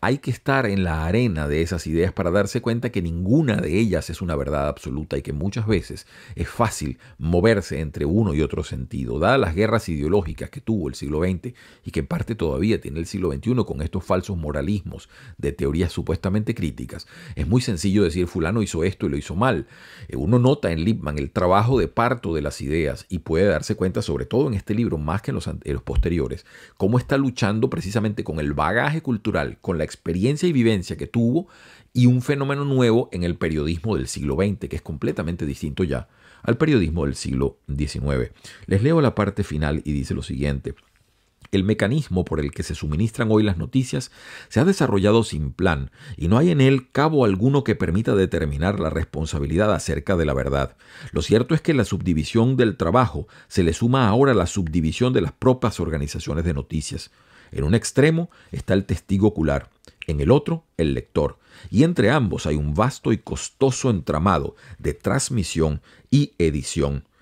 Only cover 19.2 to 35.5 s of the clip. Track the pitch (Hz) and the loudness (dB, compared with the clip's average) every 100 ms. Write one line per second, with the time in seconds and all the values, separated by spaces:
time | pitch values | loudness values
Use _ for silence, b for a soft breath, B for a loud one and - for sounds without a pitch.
19.2 | - 80 127 90 B B B B - - | -4 -2 0 0 B B B B -10 -4
20.2 | 76 123 123 143 95 80 87 113 73 76 | 2 4 4 2 0 0 0 0 -2 -4
21.2 | 69 - 90 95 117 131 82 - 117 127 | -4 0 4 4 4 2 0 0 0 -2
22.2 | 87 80 73 - 67 78 76 65 - 90 | -2 -4 -4 -6 -4 -2 -2 -4 -8 -8
23.2 | - 80 98 78 - 107 92 95 101 71 | -2 2 2 2 -2 -2 -2 -2 -4 -4
24.2 | - 117 147 104 - 107 117 80 76 85 | -2 0 0 -2 -2 -2 0 -2 -2 -4
25.2 | - - 85 - - 71 - - 87 85 | -4 -6 -6 -8 -6 -6 -2 0 0 0
26.2 | 67 - B B B - 98 123 - 139 | -2 -6 B B B -4 0 2 2 0
27.2 | 139 - 101 110 120 165 92 113 107 104 | 0 0 0 0 0 -2 -4 -2 -2 -2
28.2 | - 80 73 73 76 110 143 160 139 110 | -6 -4 -2 0 0 0 -2 -4 -4 -4
29.2 | 110 92 71 - - 87 78 - - 87 | -2 -2 -2 -6 -4 -2 -4 -6 -4 0
30.2 | 110 147 180 143 113 104 87 98 - 120 | 0 2 2 4 4 2 -2 -8 -4 0
31.2 | 117 143 196 B B B B - 123 123 | 2 2 -2 B B B B 4 6 6
32.2 | 123 143 135 139 143 131 123 113 127 90 | 2 0 0 -2 0 4 6 4 2 -2
33.2 | 87 82 82 78 73 85 107 87 64 - | -2 0 -2 0 -2 -2 -2 -2 -4 -4
34.2 | 71 69 98 101 - 82 - 76 120 - | -2 0 0 -2 -6 -8 -8 -6 -4 -4
35.2 | 80 85 76 | -4 -4 -6